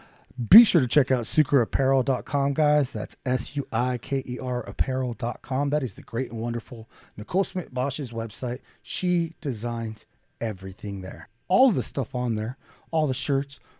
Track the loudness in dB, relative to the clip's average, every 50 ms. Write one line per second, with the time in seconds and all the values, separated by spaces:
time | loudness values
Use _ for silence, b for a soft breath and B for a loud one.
0 | B B B B B B -8 -6 4 8 10 10 10 10 6 4 4 4 4 2
1 | 4 4 2 0 0 2 2 2 2 4 4 2 4 2 2 2 2 2 2 2
2 | 2 0 -2 -2 -4 -4 -2 0 0 0 0 2 2 4 4 2 2 0 -4 -6
3 | -6 -8 -10 -6 -2 -2 -2 -2 -2 -4 -6 -6 -6 -2 -2 -2 0 0 -2 -4
4 | -4 -4 -4 -4 -4 -4 -6 -6 -4 -4 -4 -4 -6 -2 0 0 0 2 0 -2
5 | -2 -4 -4 -4 -4 -4 -4 -6 -6 -4 -2 0 0 0 0 0 -2 -4 -6 -12
6 | -12 -6 -4 -4 -4 -4 -4 -4 -4 -4 -4 -6 -6 -8 -12 -14 -14 B B B
7 | B B B -14 -8 -2 0 0 0 0 -4 -6 -8 -6 -4 -4 -4 -2 -4 -6
8 | -6 -6 -6 -6 -6 -6 -6 -6 -6 -6 -6 -6 b b b b b -10 -6 -2
9 | 0 0 2 0 0 -2 -6 _ -6 -6 -4 -4 -4 -4 -4 -4 -4 -4 -6 -8
10 | -14 _ _ _ _ _ _ -6 -4 -4 -4 -6 -8 -10 -10 -8 -8 -6 -6 -6
11 | -6 -8 -10 -12 -14 -18 _ _ _ 0 2 4 4 4 4 2 -2 -2 -4 -6
12 | -4 -4 -4 -2 -2 0 0 -2 -2 -4 -6 b b b b b b b -2 0
13 | 0 0 -2 -2 -2 0 0 0 0 -4 -10 -20 b b b